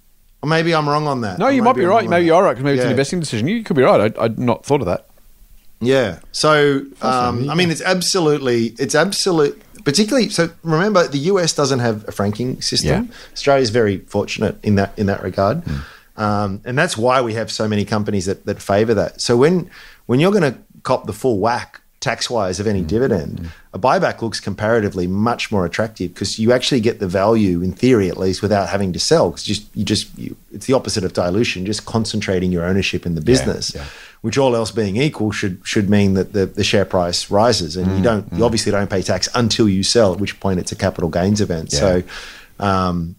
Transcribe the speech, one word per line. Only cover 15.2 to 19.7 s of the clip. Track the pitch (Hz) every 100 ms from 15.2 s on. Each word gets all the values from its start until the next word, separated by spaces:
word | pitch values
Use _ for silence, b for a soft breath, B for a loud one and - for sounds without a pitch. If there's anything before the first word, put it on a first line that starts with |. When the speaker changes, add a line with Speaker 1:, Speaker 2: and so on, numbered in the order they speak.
Speaker 1:
regard. | 95 90 98 151
Speaker 2:
Mm. | 170 71 71 B B -
Speaker 1:
Um, | 107 104 104 98 120
and | 123
that's | 170 -
why | 120 127
we | 120
have | 110 107
so | - 107
many | 104 98
companies | 110 104 104 90
that, | 92
that | - 101
favour | - 101 113
that. | 104 85 -
So | - 120
when, | 143 185 -